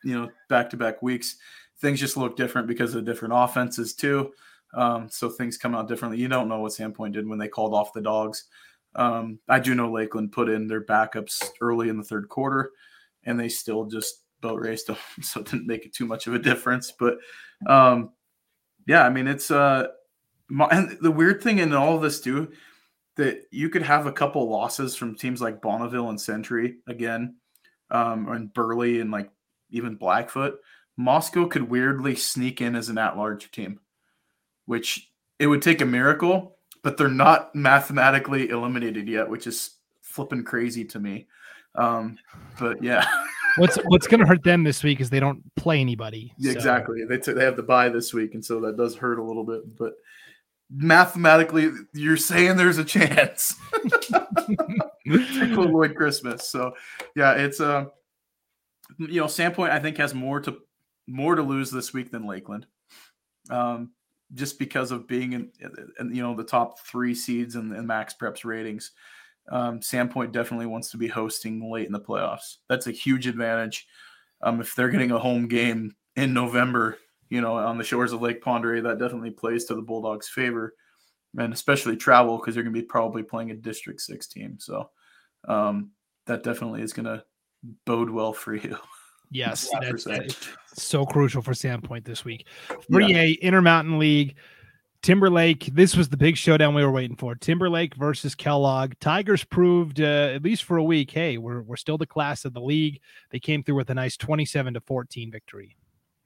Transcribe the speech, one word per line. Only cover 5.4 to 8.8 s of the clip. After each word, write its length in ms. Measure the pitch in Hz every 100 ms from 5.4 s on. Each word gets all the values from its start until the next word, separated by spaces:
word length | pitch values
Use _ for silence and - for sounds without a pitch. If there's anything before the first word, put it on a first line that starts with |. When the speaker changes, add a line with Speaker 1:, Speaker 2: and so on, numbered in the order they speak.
| 120 117
Speaker 1:
come 160 | 123
out 140 | 117 110
differently. 300 | 117 120 113
You 100 | 123
don't 200 | 131 110
know 120 | 110
what 120 | 110
Sandpoint 400 | 107 110 101 107
did 160 | 104 107
when 100 | 107
they 100 | 107
called 260 | 110 110
off 180 | 104 104
the 80 | 113
Dogs. 440 | 107 - 107 - - _ - _